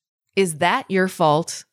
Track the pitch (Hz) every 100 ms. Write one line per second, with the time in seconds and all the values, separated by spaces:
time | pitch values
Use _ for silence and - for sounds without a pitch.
0 | _ _ _ - 190 151 175 233 - 190
1 | 185 - 165 151 165 - -